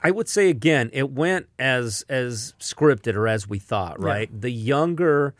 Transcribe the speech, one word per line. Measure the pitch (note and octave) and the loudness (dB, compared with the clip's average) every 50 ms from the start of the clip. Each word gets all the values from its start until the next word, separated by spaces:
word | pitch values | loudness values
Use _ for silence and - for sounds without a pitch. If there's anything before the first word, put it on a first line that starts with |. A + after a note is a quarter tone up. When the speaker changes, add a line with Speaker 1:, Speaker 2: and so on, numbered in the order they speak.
| - | 2
Speaker 1:
I | E3+ | 2
would | F#3+ A3 A3+ - | 2 2 0 0
say, | - G#3 G3 F#3 | 2 4 4 4
again, | D#3+ A2+ B2 D#3+ D#3 C3+ A#2 A2+ | 4 4 4 4 4 4 2 0
it | - C3+ C3+ C#3 | 0 -2 -2 -2
went | C3+ C3 D#3+ F3+ F#3+ F3+ - - _ - | 0 0 0 2 0 0 -4 -8 _ -2
as, | B2+ C3+ C3 B2+ A#2+ A2+ G#2 - - - | 0 2 2 2 0 -2 -4 -6 -6 -4
as | C#3 C3 B2 B2 A#2+ G#2+ A2+ - - - | -2 -2 -2 -2 -4 -6 -8 -10 -12 -12
scripted | - - - - D3+ D3+ C#3 A2 - A#2+ G2+ | -12 -10 -8 -6 -6 -6 -6 -4 -4 -2 -2
or | G#2 A2 | 0 0
as | A2+ A2 G#2+ G2 G2+ | 0 0 -2 -4 -6
we | G2+ G2+ | -8 -8
thought, | - - A#2 G#2 F#2 E2+ - - | -6 -4 -4 -4 -4 -4 -6 -4
Speaker 2:
Yeah. | G2 | -4
Speaker 1:
right? | G2+ G2+ G#2 A2 G#2 A2+ G#2+ | -2 -2 -2 -4 -6 -8 -8
The | G2 B2 | -6 -6
younger, | B2 A2+ G#2+ A#2+ C#3 C#3+ D#3+ F3 F3 D#3+ F3 D#3+ D3 C#3+ C#3+ C#3+ - | -6 -4 -2 0 0 2 2 0 0 2 2 2 4 2 2 0 -4